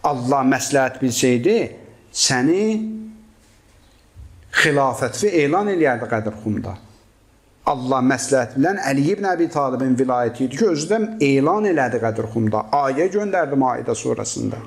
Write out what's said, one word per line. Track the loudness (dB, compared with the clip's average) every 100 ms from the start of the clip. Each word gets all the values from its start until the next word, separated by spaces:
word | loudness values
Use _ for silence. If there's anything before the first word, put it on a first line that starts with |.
| 0
Allah | -2 0 2 4
məsləhət | 2 2 2 2 0
bilsəydi, | -2 2 2 4 4 2 0 -8 -20 -20 -12
səni | -2 0 2 2 2 2 0 -4 -8 -14 -18 -20 _ _ _ _ -20 -20 _ _ -20 -20 -20 -6 0
xilafətvi | 2 2 0 0 -4 -2 0 2
elan | 2 2 0
eləyərdi | 2 2 0 -2
Qədirxumda. | -4 -4 -6 -6 -4 -6 -12 -18 -20 _ _ _ _ _ _ -4
Allah | -2 0 2
məsləhət | 2 0 2 0 0 0
bilən | 0 0 -2
Əli | 0 0
ibn | 0 -2
Əbi | 0 0
Talibin | 0 -2 -2 0 2
vilayəti | 2 0 -2 -2 -4
idi | 0
ki, | 0
özü | 0 0
də | -2 -2 0 2
elan | 4 2 2 2
elədi | 2 0 0
Qədirxumda. | -2 -2 -4 -2 0 0 0
Ayə | 0 0 0 0
göndərdi | 0 -2 -2 -2 0
Maidə | -2 -2 -4 -4
surəsində. | -2 -4 -6 -6 -6 -8